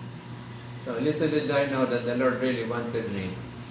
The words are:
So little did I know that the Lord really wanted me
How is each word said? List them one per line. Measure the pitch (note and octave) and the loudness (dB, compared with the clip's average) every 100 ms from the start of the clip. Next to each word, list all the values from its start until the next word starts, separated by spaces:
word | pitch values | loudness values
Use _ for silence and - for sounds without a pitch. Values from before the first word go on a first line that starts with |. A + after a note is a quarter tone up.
| - - - - - - - - | -12 -12 -12 -12 -12 -12 -12 -10
So | C3 A#2 | -6 0
little | D3+ D#3 D#3 | 2 2 4
did | D3 C3 | 2 4
I | C#3 C#3 | 4 4
know | C3 B2 | 2 2
that | A#2+ | 2
the | A#2+ B2 | 2 4
Lord | C3 B2 | 4 4
really | C3 A#2 | 0 0
wanted | A2+ A#2+ - A2+ G2+ | 0 -2 0 -2 -2
me | G2 F#2 F#2 - - - | -2 -4 -6 -10 -12 -12